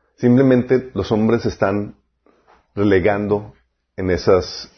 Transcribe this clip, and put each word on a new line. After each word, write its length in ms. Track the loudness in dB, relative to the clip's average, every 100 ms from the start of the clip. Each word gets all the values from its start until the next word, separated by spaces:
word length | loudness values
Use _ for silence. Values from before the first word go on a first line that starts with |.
| _ -2
Simplemente 720 | 2 4 4 2 2 -2 -2
los 180 | -8 -4
hombres 320 | -2 0 0
se 60 | -2
están 480 | -4 -2 -2 -6 -14 _ _ _ _ _ _ _
relegando 800 | -4 2 2 2 -2 -2 -4 -6 -20 _ _ _ -8
en 140 | -4
esas, 640 | -2 2 2 2 -12 -18